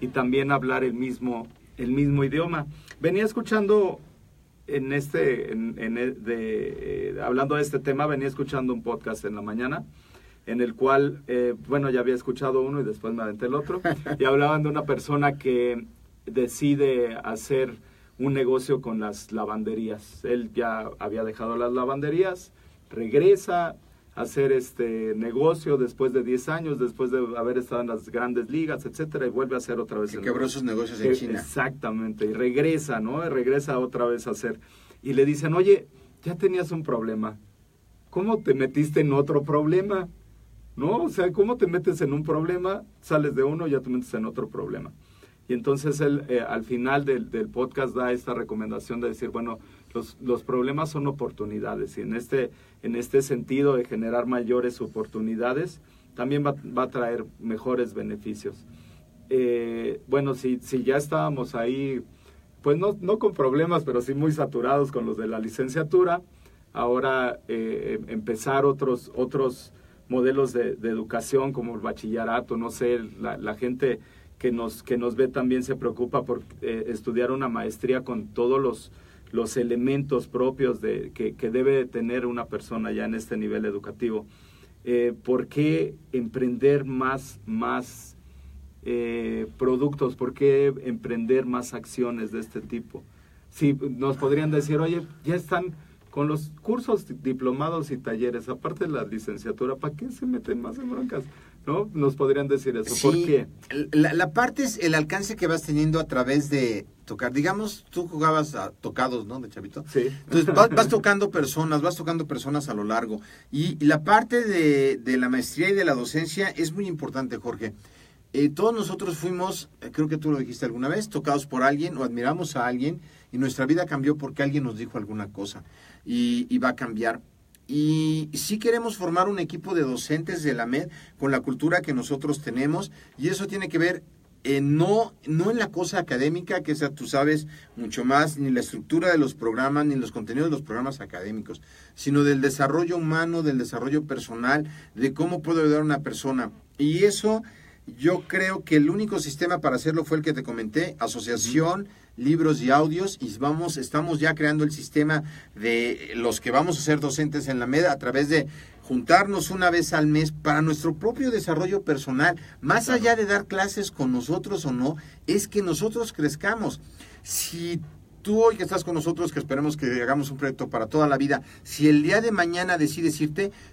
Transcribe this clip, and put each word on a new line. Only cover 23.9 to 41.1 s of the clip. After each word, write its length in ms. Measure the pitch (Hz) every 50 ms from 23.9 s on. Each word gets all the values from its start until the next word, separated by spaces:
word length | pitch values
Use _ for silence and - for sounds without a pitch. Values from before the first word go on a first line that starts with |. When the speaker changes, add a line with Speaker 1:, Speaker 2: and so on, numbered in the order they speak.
| - _ _ - -
Speaker 1:
a 60 | -
hacer 300 | 117 113 - 143 135 135
este 640 | 135 127 127 - - - 120 113 110 113 110 110 107
negocio 600 | 110 117 117 113 135 151 165 165 156 - 160 143 127
después 340 | 127 120 - - 131 127
de 100 | 123 127
diez 280 | 113 123 127 127 - 156
años, 280 | 160 165 160 156 139 120
después 320 | 123 117 - - 131 123
de 80 | 131 131 123 113 120 117
haber 180 | 123 123 123
estado 240 | 127 117 - 123 120
en 60 | 120 117
las 220 | 113 107 - 107
grandes 400 | - 120 123 123 123 120 113 113
ligas, 340 | 139 160 160 156 135 - -
etcétera, 420 | 120 - - 156 156 - 143 131
y 40 | 120
vuelve 240 | 104 131 131 123 131
a 40 | 120
hacer 220 | - 127 117 113
otra 180 | 113 - 107 107
vez 120 | 107 104
Speaker 2:
Que 80 | 107 104
Speaker 1:
el 40 |
Speaker 2:
quebró 180 | 98 123 123 127
Speaker 1:
negocio. 200 | 131 127 - 139
Speaker 2:
sus 20 | 127
negocios 360 | 117 110 113 117 110 120 107
en 120 | 143 131
Speaker 1:
Eh, 20 | 131
Speaker 2:
China. 260 | 127 123 113 110 90
Speaker 1:
exactamente, 840 | - - - 135 127 135 - - - 110 110 110 110 110 107 - 107
y 80 | 107 110
regresa, 680 | 110 123 123 123 143 151 160 160 151 151 139 123 110
¿no? 240 | 107 117 139 160 170
Y 40 | 160
regresa 480 | 135 131 123 127 139 143 143 147 131 127
otra 260 | 127 123 - - 120
vez 220 | 120 120 110 113
a 60 | 123
hacer. 280 | 104 - - 113 110 - - - - - - - - -
Y 120 | - 139 123
le 100 | 131 139
dicen, 300 | 147 147 143 160 151 165
"Oye, 320 | 180 190 202 202 - - - - - - - - _
ya 140 | - 165 170
tenías 340 | 156 202 185 185 180 170 151
un 100 | 170 160
problema. 560 | 156 156 127 113 110 113 107 107 110 107 107 - - - _ _ _ _ _ _ _ _ - _ _ _
¿Cómo 280 | - 180 196 220 220 -
te 100 | - 151 131
metiste 460 | 135 131 127 - 147 151 151 - 160
en 120 | 151 143 139
otro 280 | 143 143 151 151 143 147
problema?". 640 | 156 151 151 151 156 175 185 196 208 196 185 175 - - - - - - - - - - - - - -
¿No? 280 | - 139 170 220 - 339
O 40 |
sea, 240 | -